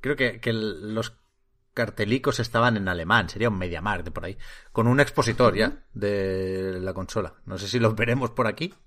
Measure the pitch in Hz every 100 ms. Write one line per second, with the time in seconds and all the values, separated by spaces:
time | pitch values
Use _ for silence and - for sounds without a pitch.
0 | 131 143 123 107 - 110 107 90 107 110
1 | 113 - _ _ _ _ _ - 113 -
2 | 107 127 139 123 113 117 120 110 95 87
3 | 82 113 92 - 117 98 90 82 98 98
4 | - 87 90 101 - - - - 113 127
5 | 143 - 120 107 120 95 110 - - -
6 | 101 101 95 95 95 95 95 92 92 92
7 | 95 113 87 - - 92 98 123 113 107
8 | 117 123 120 - 113 107 170 -